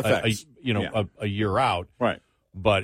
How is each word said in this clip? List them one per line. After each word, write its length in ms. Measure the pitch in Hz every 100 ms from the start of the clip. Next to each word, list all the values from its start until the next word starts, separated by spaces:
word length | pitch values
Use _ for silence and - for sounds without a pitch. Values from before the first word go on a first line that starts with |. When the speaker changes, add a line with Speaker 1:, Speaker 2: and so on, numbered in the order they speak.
| 113
Speaker 1:
a, 40 | 110
a, 20 |
Speaker 2:
effects. 260 | 113 107 - -
Speaker 1:
you 120 | 127
know, 80 | 107
Speaker 2:
Yeah. 220 | 98 110 95 -
Speaker 1:
a, 40 | 107
a 20 |
year 300 | 101 107 113
out. 280 | 127 90 87 -
Speaker 2:
Right. 200 | 117 76 _ _ _
Speaker 1:
But 300 | 92 101 98